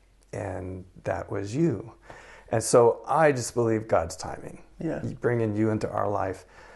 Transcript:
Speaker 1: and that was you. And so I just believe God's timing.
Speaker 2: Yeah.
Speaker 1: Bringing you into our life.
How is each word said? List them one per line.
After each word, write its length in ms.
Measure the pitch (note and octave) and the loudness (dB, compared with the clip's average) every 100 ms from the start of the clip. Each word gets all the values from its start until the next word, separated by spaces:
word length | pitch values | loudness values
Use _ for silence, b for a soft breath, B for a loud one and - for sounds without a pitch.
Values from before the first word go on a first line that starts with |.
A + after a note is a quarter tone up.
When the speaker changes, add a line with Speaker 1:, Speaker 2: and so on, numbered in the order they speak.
| _ _ - | _ _ -12
Speaker 1:
and 520 | G#2 G2+ F#2 F#2 F#2 F#2 - | -8 -6 -6 -8 -10 -14 -10
that 280 | G#2 F#2 - | -6 -6 -4
was 240 | G#2+ G2+ | -6 -4
you. 360 | C3 E3 G2 A#2+ - B B B B B | 0 0 0 -8 -18 B B B B B
And 120 | A2+ | -2
so 380 | - B2+ A#2 - - | 4 8 8 4 0
I 240 | C#3+ D#3 | 4 4
just 220 | B2+ A2+ | 2 -2
believe 340 | B2 A2+ A2 G#2+ | 0 2 0 2
God's 280 | F#2+ E2 | 0 0
timing. 460 | - - - - - - - | -8 -10 -10 -12 -16 -18 -8
Speaker 2:
Yeah. 220 | D#3+ D3 A#2 - | -6 -4 -6 -2
Speaker 1:
Bringing 340 | A#2 A#2+ A2+ | 0 2 0
you 140 | G#2 A2 | 2 2
into 200 | A2 - | 0 -2
our 200 | G#2+ G2+ | -2 0
life. 360 | G2+ F#2+ - - B B | 0 -2 -6 -12 B B